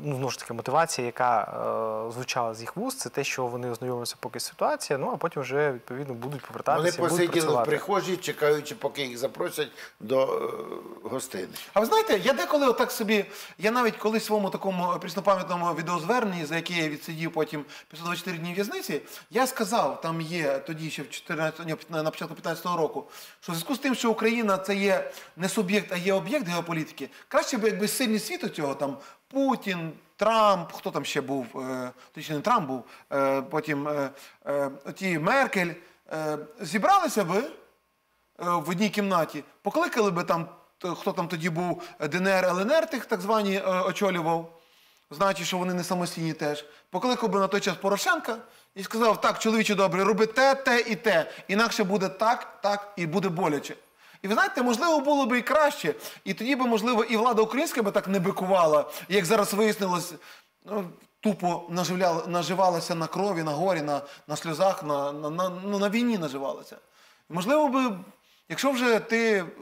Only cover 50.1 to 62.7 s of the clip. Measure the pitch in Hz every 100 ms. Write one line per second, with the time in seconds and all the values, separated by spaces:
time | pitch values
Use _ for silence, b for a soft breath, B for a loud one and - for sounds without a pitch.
50.1 | 202 220 254 269 269 269 240 233 202 -
51.1 | 175 147 B B 196 226 - 196 202 185
52.1 | - 220 247 - - 202 202 - - 165
53.1 | 175 185 170 180 143 - 147 _ _ B
54.1 | B 196 233 339 - 247 226 339 311 277
55.1 | 285 262 247 240 302 294 285 165 139 B
56.1 | B - 190 220 269 254 226 226 233 233
57.1 | 226 240 220 220 240 330 262 202 196 180
58.1 | 196 180 - 180 190 160 151 139 B B
59.1 | 196 170 220 202 202 220 208 196 175 170
60.1 | 160 B B B _ - 208 180 - _
61.1 | _ 214 190 180 160 - 175 165 180 185
62.1 | 165 170 175 165 185 185